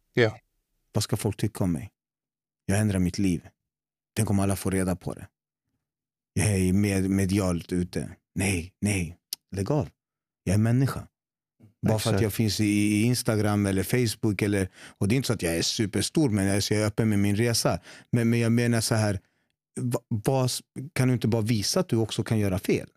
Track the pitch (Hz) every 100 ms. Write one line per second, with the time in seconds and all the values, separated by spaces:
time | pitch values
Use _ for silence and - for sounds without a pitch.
0 | _ - 113 - - _ _ _ _ 113
1 | - 113 110 - 107 - 98 80 98 -
2 | _ _ _ _ _ _ - 98 107 95
3 | 90 - 95 82 - _ _ _ _ _
4 | _ - 101 98 98 95 101 92 92 90
5 | - - - _ _ _ _ _ _ _
6 | _ _ _ - 107 98 92 95 104 95
7 | 95 98 95 101 92 87 - 90 87 -
8 | 57 - _ - 98 92 85 - 104 98
9 | 82 85 _ - _ 95 98 147 87 -
10 | _ _ _ _ - 101 113 123 135 -
11 | - _ _ _ _ _ 113 _ 101 110
12 | 113 104 110 - 110 98 107 104 104 104
13 | 113 120 - 107 104 104 101 95 95 123
14 | 117 - 110 95 104 101 95 - - -
15 | 98 131 - 104 87 85 80 - 104 101
16 | - 170 143 101 98 101 - 104 107 -
17 | 110 101 101 101 120 117 143 92 - -
18 | - 123 117 117 117 117 120 117 - 113
19 | 107 98 - _ _ _ _ - 127 123
20 | - 110 123 135 127 - - - 131 -
21 | 127 123 117 113 107 110 95 - - 117
22 | 110 - 107 110 101 92 - 170 -